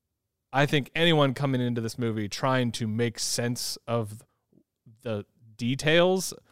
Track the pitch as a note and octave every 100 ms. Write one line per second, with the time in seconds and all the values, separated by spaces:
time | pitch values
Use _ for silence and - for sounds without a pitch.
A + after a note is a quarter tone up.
0 | _ _ _ _ _ C3 D3 D3+ B2 D#3+
1 | E3+ D#3 C#3 A#2+ C#3+ C3 B2 A#2 A2+ -
2 | A#2 A2 G#2 - C3+ C3 A#2+ - A2 A2
3 | A#2+ A2+ - - A#2+ A#2+ - - - A#2+
4 | G#2 G#2+ - _ _ _ _ _ _ A2+
5 | A#2+ G#2 - _ A2+ G#2+ A#2+ C3+ D3+ E3
6 | F3+ F#3+ - - _